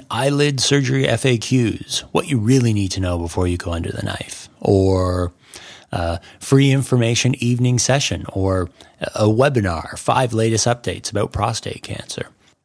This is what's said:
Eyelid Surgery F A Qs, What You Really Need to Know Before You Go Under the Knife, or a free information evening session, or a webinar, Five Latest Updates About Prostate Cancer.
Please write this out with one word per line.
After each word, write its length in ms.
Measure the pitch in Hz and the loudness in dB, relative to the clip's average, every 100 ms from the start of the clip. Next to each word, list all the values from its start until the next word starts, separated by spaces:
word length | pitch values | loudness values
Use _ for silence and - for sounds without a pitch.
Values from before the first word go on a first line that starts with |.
| - | -4
Eyelid 520 | 113 139 143 147 135 | -2 0 2 0 0
Surgery 480 | - 143 131 135 139 | 2 2 2 0 0
F 160 | 113 135 | 2 2
A 120 | 120 | 0
Qs, 640 | - 131 113 - - - - | 2 2 2 -2 -6 -8 -2
What 160 | - - | -2 0
You 80 | 131 | 0
Really 340 | 107 135 120 | 4 4 4
Need 200 | 104 95 | 0 -2
to 100 | - | -2
Know 180 | 92 87 | -2 -2
Before 280 | 82 - 90 | -4 -2 -2
You 100 | 87 | -2
Go 160 | 85 | -4
Under 180 | 82 - | -6 -6
the 120 | - | -6
Knife, 440 | - - - - - _ | -6 -8 -10 -14 -18 _
or 720 | - 98 95 92 92 90 87 - _ - - - - | 2 4 4 2 0 -2 -4 -6 _ -20 -20 -20 -10
a 280 | 90 85 85 - - | -6 -4 -6 -10 -16
free 320 | - 135 139 | 2 4 6
information 640 | 135 127 127 117 120 123 - | 4 2 2 2 2 0 0
evening 420 | 120 123 123 123 | 0 2 2 2
session, 480 | - 139 - 101 90 | 2 0 0 -4 -6
or 340 | 95 95 92 87 _ - - | -2 0 0 -4 _ -20 -12
a 260 | - - 107 | -8 0 2
webinar, 680 | 110 143 123 98 80 - - | 4 4 4 0 -2 -8 -8
Five 360 | - 127 127 | 0 0 0
Latest 320 | 110 113 113 120 | 0 0 2 0
Updates 460 | 120 - - - | 0 -4 -8 -6
About 200 | 104 - | -4 -4
Prostate 520 | - 110 117 - - | -2 -4 -4 -8 -12
Cancer. 460 | - - - - - _ _ _ | -10 -12 -10 -10 -12 _ _ _